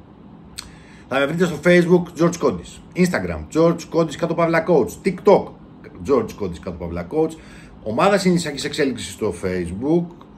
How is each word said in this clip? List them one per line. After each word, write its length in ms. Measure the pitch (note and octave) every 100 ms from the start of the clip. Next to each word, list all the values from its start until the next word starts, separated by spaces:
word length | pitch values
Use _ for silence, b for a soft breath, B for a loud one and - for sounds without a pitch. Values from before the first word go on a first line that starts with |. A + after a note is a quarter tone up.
| - - - - - - B B B B B
Θα 120 | C3
με 60 | C#3
βρείτε 200 | E3+ F#3
στο 140 | D3
Facebook, 580 | F3 F3 E3+ F3 F3 -
George 160 | E3 -
Kondis. 400 | C3 F2+ - - - -
Instagram, 440 | F3+ - F2+ D#2 D#2 D3+
George 240 | E3+ E3+ -
Kondis 220 | D#3+ D#3+ -
κάτω 160 | E3
παύλα 300 | E3+ E3 E3 E3+
Coach. 220 | D#3+ A2 - G3
TikTok, 400 | F#3 - F3 - - - - - - F2
George 220 | C3 G2+ -
Kondis 180 | G2 E2+
κάτω 160 | F#2 E2+
παύλα 300 | E2+ E2+ F2
Coach. 220 | D3+ D#3+ - B B B B
Ομάδα 340 | - A#2 F#3+ G3+
Συνεισιακής 460 | F#3 E3+ D3+ C3+
Εξέλιξης 500 | D3 - C#3 A2 -
στο 200 | - G#2+ F2
Facebook, 600 | F#2+ F#2 E2+ F#2 C#3 E3+ F3 - -